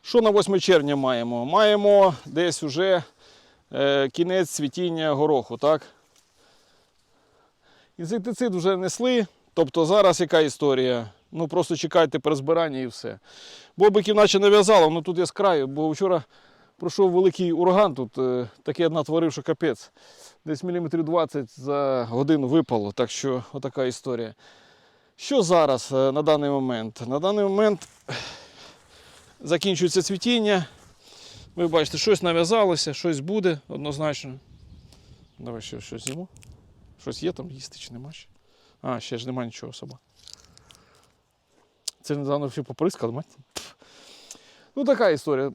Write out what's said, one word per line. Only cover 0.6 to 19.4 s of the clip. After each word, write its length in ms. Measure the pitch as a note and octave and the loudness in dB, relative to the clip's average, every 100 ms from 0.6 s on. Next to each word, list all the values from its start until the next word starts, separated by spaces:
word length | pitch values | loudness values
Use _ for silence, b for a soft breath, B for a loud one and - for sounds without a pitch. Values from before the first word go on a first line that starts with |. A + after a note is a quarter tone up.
червня 360 | - F3 C#3+ C#3+ | 4 4 4 -2
маємо? 480 | C3 B2 A#2 A#2+ | 0 -2 -4 -4
Маємо 680 | B2 F#3 G#3+ G#3 G3+ G3+ F#3+ C3+ - | 0 2 4 4 6 6 6 2 -6
десь 360 | D3 F3 - | -2 -2 -2
уже, 400 | D3+ C3+ F#3+ F3+ b b b b b b _ | -6 -2 2 0 b b b b b b _
е, 360 | C3 C#3 C#3 C3+ | -2 0 0 0
кінець 420 | E3 E3+ F#3 E3 | -2 0 0 -2
цвітіння 640 | - C#3+ E3+ F3+ E3 D#3 | -4 -6 -4 -6 -2 -2
гороху, 440 | C#3 D#3 C#3+ - A#2 | 0 2 0 -2 -2
так? 260 | D3 D#3 - _ _ _ _ _ _ _ _ _ _ _ _ _ _ _ _ _ b b b - | 0 0 -4 _ _ _ _ _ _ _ _ _ _ _ _ _ _ _ _ _ b b b -14
Інсектицид 560 | E3+ A3+ G3+ G#3+ B3 | -6 -6 -6 -4 -2
вже 220 | F#3 F3 F#3+ | 0 -2 -2
несли, 500 | F#3 - B3 B3 G3 _ _ | -4 -2 0 0 -2 _ _
тобто 320 | - D3 E3 D#3+ | 0 0 2 4
зараз 340 | G#3 F#3+ E3 | 6 6 4
яка 200 | E3+ E3 | 2 2
історія? 720 | D#3 - C#3+ C3 B2+ B2 A2 _ _ | 2 0 0 2 0 -2 -6 _ _
Ну, 160 | D#3+ E3 | -8 -2
просто 280 | E3+ E3 D#3 | -2 -2 -4
чекайте 420 | D#3 F3+ D#3 D3+ | 2 2 2 0
при 180 | D3 D3 | -2 -2
збиранні 460 | C#3 E3 E3 C3 | 0 0 0 -4
і 40 | B2+ | -8
все. 320 | - A2 G#2+ B B B B B - | -10 -14 -14 B B B B B 4
Бобиків 400 | G#3 G#3 G3 G#3 | 4 4 2 4
наче 220 | F#3+ F#3+ | 6 6
нав'язало, 520 | G3+ G#3 G3 G#3 D#3 | 6 6 8 6 6
ну 120 | E3 | 2
тут 160 | D#3 F3 | -4 -2
я 80 | F3 | -2
з 40 | |
краю, 360 | - G3+ D#3+ C3+ | 0 2 2 -2
бо 240 | C#3 D#3 | -2 -4
вчора 340 | D3+ G3 E3+ - b b b b _ | -2 0 0 -4 b b b b _
пройшов 340 | E3+ - F#3+ | -6 2 2
великий 420 | F3 F#3+ - F3 | 4 2 2 -2
ураган, 420 | D#3+ F3 F#3 G#3 | 2 2 4 2
тут, 240 | C3 A#2+ - | 0 -8 -4
е, 300 | B2+ B2 B2 _ | -2 -2 -6 _
таке 260 | - C#3 E3 | -8 -2 0
натворив, 440 | E3 D3 D#3+ E3 | 0 -2 0 0
що 100 | C#3+ | -2